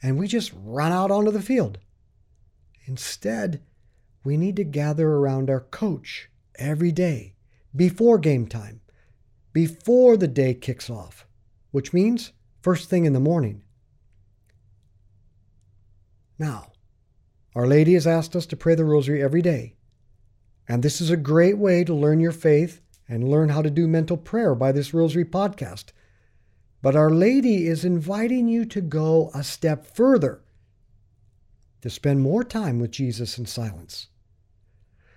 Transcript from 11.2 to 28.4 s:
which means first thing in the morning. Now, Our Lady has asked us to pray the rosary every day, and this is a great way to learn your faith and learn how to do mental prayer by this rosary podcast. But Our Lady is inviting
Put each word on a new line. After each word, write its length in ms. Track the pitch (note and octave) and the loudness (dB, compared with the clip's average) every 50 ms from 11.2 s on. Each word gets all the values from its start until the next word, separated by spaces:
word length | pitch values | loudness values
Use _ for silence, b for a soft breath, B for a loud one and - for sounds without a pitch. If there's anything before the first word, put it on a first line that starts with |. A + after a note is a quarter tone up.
| - _ _ _ _ _ _ _ _ _ | -20 _ _ _ _ _ _ _ _ _
which 240 | - C3+ C3+ - - | -6 -6 -4 -2 0
means 380 | F3+ G3 A3+ A#3+ A3+ - - _ _ _ _ _ _ | 2 2 2 0 -2 -6 -10 _ _ _ _ _ _
first 300 | - F3+ F3+ D#3 - - | -2 -2 -2 -2 -2 -2
thing 160 | F#3 F3 E3 | 0 0 2
in 80 | D3+ C#3 | 2 2
the 60 | C3 | 2
morning. 420 | C3+ D3+ E3+ E3+ B2+ G#2+ G2+ G2+ - _ _ _ _ _ _ _ _ _ _ _ _ _ _ _ _ _ _ _ _ _ _ _ _ _ _ _ _ _ _ _ _ _ _ _ _ _ _ _ _ _ _ _ _ _ _ _ _ _ _ _ _ _ _ - | 0 0 0 0 -2 -4 -6 -10 -18 _ _ _ _ _ _ _ _ _ _ _ _ _ _ _ _ _ _ _ _ _ _ _ _ _ _ _ _ _ _ _ _ _ _ _ _ _ _ _ _ _ _ _ _ _ _ _ _ _ _ _ _ _ _ -8
Now, 340 | D#3 D3+ A2 G#2 - - _ _ _ _ _ _ _ _ _ _ _ _ _ _ _ _ - | -8 -8 -8 -10 -16 -20 _ _ _ _ _ _ _ _ _ _ _ _ _ _ _ _ -4
Our 120 | A#2+ B2 | -2 2
Lady 280 | B2+ C#3+ D3+ D#3 E3 F#3 | 4 6 6 6 6 4
has 120 | F3 C#3+ | 4 2
asked 300 | E3 E3 E3 D#3+ - - | 2 0 0 -2 -4 -6
us 80 | F3 D#3+ | -8 -8
to 100 | - D#3 | -8 -8
pray 180 | - - E3 E3 | -4 0 2 2
the 100 | D#3+ D#3+ | 2 2
rosary 380 | D#3 D3+ D3 C3+ C#3 D3 C#3+ | 2 2 2 2 0 0 0
every 180 | C#3 C3 D3 F3 | 0 0 2 2
day, 360 | E3+ F3 D3+ A#2+ A#2 A2+ - _ _ _ _ _ _ _ _ _ _ _ _ _ _ _ _ _ _ - | 2 2 0 -2 -4 -12 -18 _ _ _ _ _ _ _ _ _ _ _ _ _ _ _ _ _ _ -4
and 140 | A#2+ A#2+ | -2 -2
this 180 | B2 D3 - - | 0 -2 -2 -2
is 80 | F3 D#3+ | -2 -2
a 80 | F3 | -2
great 400 | D#3+ C#3 C#3 D#3 E3 E3+ F#3 G#3 | -2 0 2 4 4 6 4 4
way 280 | G#3 G#3 F#3+ F3+ F3 F3 | 2 2 2 2 2 2
to 100 | E3+ E3 | 0 0
learn 260 | C#3+ D3 D3+ D#3 D#3+ | 0 2 2 4 2
your 120 | E3 E3+ | 2 0
faith 500 | D#3+ E3 - D#3+ D3 D3 E3+ E3 - - _ _ _ _ _ - | -2 0 2 4 4 4 2 0 -4 -12 _ _ _ _ _ -10
and 220 | A#2+ A2+ B2 C3+ | -6 -4 -2 0
learn 180 | D3 D#3 D#3+ D3+ | 2 2 2 2
how 140 | C#3+ D#3 | 2 0
to 80 | D#3 D3+ | -2 -2
do 180 | C#3+ E3 E3 D#3+ | 0 0 0 2
mental 300 | D#3+ E3 D#3 E3 F3 D#3+ | 2 0 0 -2 -4 -6
prayer 360 | - - - A#3 A3+ F3 C3 | -6 -6 -4 0 0 0 0
by 180 | A#2+ C3 C3+ | 2 0 0
this 200 | C3+ C#3+ C#3 C#3 | 0 0 -2 -2
rosary 320 | E3 E3 E3 D#3+ C#3+ F3 E3 | 0 0 0 2 0 -2 -2
podcast. 680 | E3 - F#3+ G3+ G3 G3 - C3 G2+ G2 G#2 - - - _ _ _ _ _ _ _ _ _ _ _ _ _ _ _ _ _ | -2 -2 -2 -2 -2 -4 -6 -12 -12 -12 -16 -20 -20 -20 _ _ _ _ _ _ _ _ _ _ _ _ _ _ _ _ _
But 140 | - C3+ C#3 | 0 2 4
Our 140 | D3+ D#3 D#3 | 4 4 4
Lady 560 | D#3+ E3 F#3+ A3+ C4 C#4 A#3+ B3 G#3+ F#3 E3 | 4 4 4 4 4 2 2 2 2 0 0
is 180 | E3 E3 D3 D#3 | -2 -2 -2 -2
inviting 640 | F3+ F3 E3+ D3 F3+ G3 G#3 A3+ A#3+ B3+ B3+ | -2 -2 -2 -2 -4 -4 -4 -2 -2 0 0